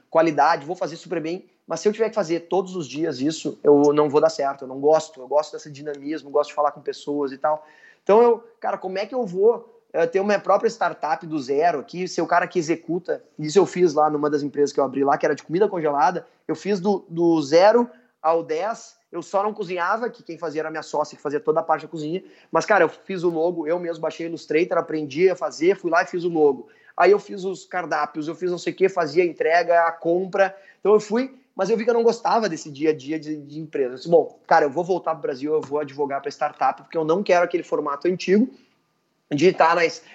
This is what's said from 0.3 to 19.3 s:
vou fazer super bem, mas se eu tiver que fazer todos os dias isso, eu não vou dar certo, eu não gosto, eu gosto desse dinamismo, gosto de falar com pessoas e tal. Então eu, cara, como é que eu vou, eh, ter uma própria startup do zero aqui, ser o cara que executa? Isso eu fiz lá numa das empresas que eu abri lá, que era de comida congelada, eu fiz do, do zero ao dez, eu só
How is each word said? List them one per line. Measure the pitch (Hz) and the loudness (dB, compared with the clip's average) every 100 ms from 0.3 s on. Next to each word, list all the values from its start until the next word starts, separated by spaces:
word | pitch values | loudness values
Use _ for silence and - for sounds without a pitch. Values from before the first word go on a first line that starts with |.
| 147 143 165 143 | 4 2 2 -4
vou | 185 | -8
fazer | 170 160 | -8 -8
super | 170 170 | -8 -6
bem, | 156 185 - _ - | -6 -8 -12 _ -10
mas | 165 | -2
se | 208 | -2
eu | |
tiver | 214 220 | 0 -2
que | 220 | -2
fazer | 160 170 | -2 -4
todos | - 185 185 185 | -2 -4 -2 -6
os | 135 | -8
dias | 139 165 127 | -4 -4 -2
isso, | 143 160 147 - | -4 -2 -8 -2
eu | 147 143 147 | 4 6 6
não | 147 151 | 4 4
vou | 147 | 4
dar | 156 | 2
certo, | - 139 139 | 0 -4 -6
eu | 131 | -12
não | 135 | -2
gosto, | 143 156 156 131 | 2 2 0 -14
eu | 127 | -2
gosto | 143 156 | -2 -2
desse | 147 156 | -10 -16
dinamismo, | 139 151 139 139 156 139 | -14 -12 -10 -8 -8 -2
gosto | 143 143 | -2 0
de | - | 0
falar | 147 | -2
com | 147 | -2
pessoas | 135 131 - 147 139 | -10 -10 -6 -4 -4
e | 135 | -2
tal. | 156 156 - _ - _ | -2 -4 -6 _ -20 _
Então | - 214 | 4 6
eu, | 240 220 - - | 6 2 -4 -10
cara, | 220 202 | -6 -6
como | 190 185 | -6 -6
é | 214 | -6
que | 254 | -4
eu | 208 | -4
vou, | 185 214 214 - _ _ | 2 2 2 -6 _ _
eh, | 160 165 | -2 0
ter | 190 | 0
uma | 208 202 | 0 -2
própria | 180 202 226 | 2 2 2
startup | - 175 151 151 165 170 | -2 -4 -4 -4 -4 -4
do | 156 | -8
zero | 127 139 170 147 | -2 0 0 0
aqui, | - 175 180 | -8 -10 -6
ser | - | -4
o | 165 | 0
cara | 175 175 | 0 0
que | 180 | -4
executa? | 151 165 - 180 175 147 _ - | -2 -4 -2 -6 -4 -8 _ -10
Isso | 151 190 | 0 2
eu | 170 | 2
fiz | 175 180 147 | 2 2 4
lá | 151 | 2
numa | 147 147 | 2 0
das | 147 | -2
empresas | 143 147 139 | -2 0 0
que | 147 | 0
eu | |
abri | 131 135 | 0 0
lá, | 139 147 | 0 2
que | 156 | 0
era | |
de | 143 | -2
comida | - 165 202 | -4 0 0
congelada, | 185 151 143 175 175 - _ - | 0 -2 2 0 0 -10 _ -8
eu | 156 | -6
fiz | 190 202 | -2 -2
do, | 196 190 - | 0 -2 -4
do | 170 170 160 | 0 2 2
zero | 139 160 202 233 240 - _ _ | 4 6 6 6 0 -6 _ _
ao | 160 170 | 0 0
dez, | 160 160 202 226 - _ _ | -2 -6 -6 -8 -14 _ _
eu | 170 | -12
só | - | -4